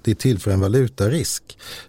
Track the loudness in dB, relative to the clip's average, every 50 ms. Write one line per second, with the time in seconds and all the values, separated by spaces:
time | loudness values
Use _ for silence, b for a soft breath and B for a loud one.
0 | -2 -2 -2 2 2 0 0 0 0 0 2 2 2 2 2 2 2 0 0 0
1 | 0 0 0 0 -2 -4 -6 -8 -10 -14 -20 -20 B B B B B